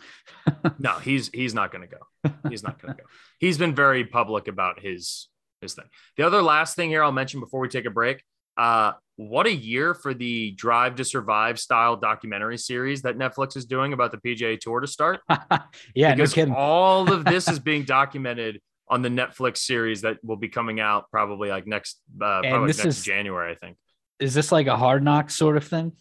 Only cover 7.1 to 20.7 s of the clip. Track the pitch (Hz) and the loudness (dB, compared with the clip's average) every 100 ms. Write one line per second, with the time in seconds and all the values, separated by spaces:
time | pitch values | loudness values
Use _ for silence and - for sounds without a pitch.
7.1 | 131 131 139 120 131 127 131 117 104 117 | 2 -4 -8 -8 -6 -4 -4 -4 -2 -2
8.1 | 135 _ _ _ - 117 113 104 - _ | -2 _ _ _ 0 2 4 2 -2 _
9.1 | - 107 127 220 170 110 123 165 170 139 | -18 -4 0 0 -2 -4 -2 0 -2 -6
10.1 | 123 120 117 110 95 117 120 123 123 127 | -6 -4 -4 -6 -4 2 4 2 0 -4
11.1 | 131 104 107 113 113 - 120 117 110 107 | -4 0 2 0 -2 0 2 2 2 -2
12.1 | 107 113 101 110 120 - 123 131 139 123 | -2 -4 -6 -6 -6 -6 -4 -4 -4 -4
13.1 | 117 131 - 131 139 120 135 139 131 120 | -4 -4 -4 -6 -6 -6 -2 -2 0 -2
14.1 | 107 123 113 117 110 113 117 135 - 156 | -2 -6 -2 -2 -4 -4 -4 -4 -2 -2
15.1 | 190 - 151 - 165 - - - 131 156 | -2 0 -2 2 -2 -2 -20 -6 4 4
16.1 | 139 151 160 151 127 143 170 190 190 180 | 6 4 4 2 2 4 6 6 6 4
17.1 | 185 151 180 180 156 147 151 135 135 139 | 4 4 4 2 -2 0 -2 2 2 2
18.1 | 143 131 120 110 104 _ _ _ 123 123 | -2 -6 -4 -6 -8 _ _ _ -2 0
19.1 | 123 127 - 127 - - 120 113 104 113 | -2 -2 -2 -2 -2 -2 0 -2 -2 -4
20.1 | 107 113 104 110 120 113 | -4 -8 -8 -6 -4 -4